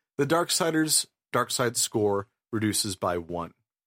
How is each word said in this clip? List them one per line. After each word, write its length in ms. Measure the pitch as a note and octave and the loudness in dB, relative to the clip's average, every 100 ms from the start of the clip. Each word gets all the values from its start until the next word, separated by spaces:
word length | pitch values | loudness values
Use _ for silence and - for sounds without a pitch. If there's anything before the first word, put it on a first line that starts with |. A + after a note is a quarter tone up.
| _ - | _ -4
the 80 | C#3 | 2
Darksider's 800 | E3 F3 - E3+ D#3+ D#3 D3 - _ _ | 2 2 0 0 2 2 0 0 _ _
dark 180 | A#2+ B2 | -2 0
side 260 | - B2 A#2 | 0 0 0
score 520 | - A#2+ G#2 G2+ G2+ _ _ | -2 0 2 0 -4 _ _
reduces 420 | A2+ G#2+ G2 G#2 F#2 | -2 0 0 -2 -2
by 220 | G2 F2 | -2 -2
one. 360 | E2 F2 E2 - _ _ | -4 -8 -8 -12 _ _